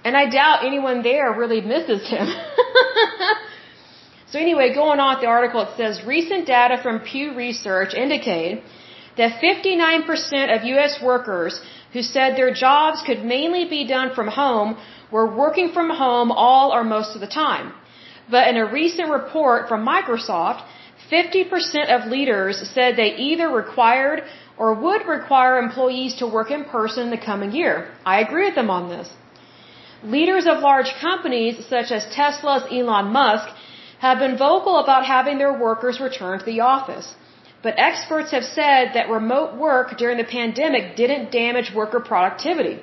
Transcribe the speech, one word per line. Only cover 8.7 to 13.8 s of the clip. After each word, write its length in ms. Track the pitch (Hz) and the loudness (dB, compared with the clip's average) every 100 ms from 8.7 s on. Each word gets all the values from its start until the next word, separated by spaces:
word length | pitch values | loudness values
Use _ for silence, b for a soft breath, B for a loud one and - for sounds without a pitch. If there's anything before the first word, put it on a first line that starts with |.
| B B B B - | B B B B 0
that 240 | 233 226 | 0 2
fifty-nine 640 | 330 370 381 349 330 330 | 0 2 0 2 2 2
percent 480 | 320 320 - 277 277 | 0 -4 -2 -2 2
of 140 | 220 233 | 0 2
U 100 | 269 | 2
S 240 | 285 285 | 0 0
workers 600 | 247 247 240 180 170 - B B B | 0 0 -2 -4 -4 -6 B B B
who 80 | 247 | -8
said 340 | 233 269 262 262 | -4 0 2 2
their 180 | 254 | 0
jobs 480 | - 262 285 311 311 - | 4 4 6 4 0 -4
could 160 | 220 | -4
mainly 400 | 220 254 320 359 349 | -2 -2 0 -2 -2
be 120 | 302 | -4